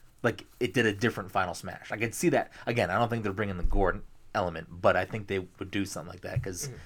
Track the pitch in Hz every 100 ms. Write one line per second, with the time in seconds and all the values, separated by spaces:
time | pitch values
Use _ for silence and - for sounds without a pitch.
0 | - - 117 95 - - 123 123 113 101
1 | 113 110 92 98 90 85 92 - - 104
2 | 117 - 175 127 - - - 120 87 98
3 | 117 117 104 98 101 92 87 98 92 90
4 | - - - 110 90 80 - 87 101 90
5 | 95 113 98 95 92 - 92 101 98 85
6 | 80 92 95 - 98 87 135 -